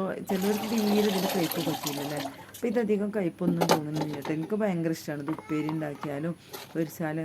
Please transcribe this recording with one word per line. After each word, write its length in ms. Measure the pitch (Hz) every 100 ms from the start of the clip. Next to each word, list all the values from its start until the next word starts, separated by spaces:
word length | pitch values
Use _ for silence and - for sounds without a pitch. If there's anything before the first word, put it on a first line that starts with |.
| 190 - -
ചിലവർക്ക് 400 | 190 196 208 214
തീരെ 340 | 226 208 208 208
ഇതിൽ 140 | 185 185 190
കയ്പ് 200 | 156 139 160
പറ്റില്ല 340 | 147 151 143 143
ല്ലേ. 100 | 147 139 - -
അപ്പൊ 140 | - 240
ഇതധികം 400 | 226 208 208 202 208
കയ്പൊന്നും 480 | 175 - 175 170 170
തോന്നുന്നില്ല 480 | 165 151 156 151 143 135
ട്ടോ. 60 | 156
എനിക്ക് 200 | 165 214
ഭയങ്കര 320 | 214 175 165 160
ഇഷ്ടമാണ് 240 | - 147
ഇത് 80 | 143 156
ഉപ്പേരി 300 | - 151 151
ഉണ്ടാക്കിയാലും 600 | 160 151 139 156 143 165 170 - - -
പൊരിച്ചാലും 480 | 165 156 - 156 160